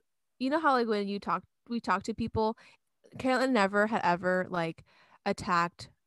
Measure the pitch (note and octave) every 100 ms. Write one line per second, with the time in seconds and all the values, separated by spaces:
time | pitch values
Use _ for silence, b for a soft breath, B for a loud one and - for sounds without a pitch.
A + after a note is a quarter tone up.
0 | _ _ _ _ B3+ D4+ D#4+ C4 A#3 G#3
1 | G3+ G3+ G3 F3 - _ - A#3 A3+ F#3+
2 | G3+ A3 A3+ A3 A3 A3+ b b _ _
3 | _ - C4 B3+ C4 B3 G3 G3+ G#3+ A3
4 | - F3 F#3 F#3 F#3 F3+ E3 E3 b b
5 | b b - G3 - F3 F3 - - _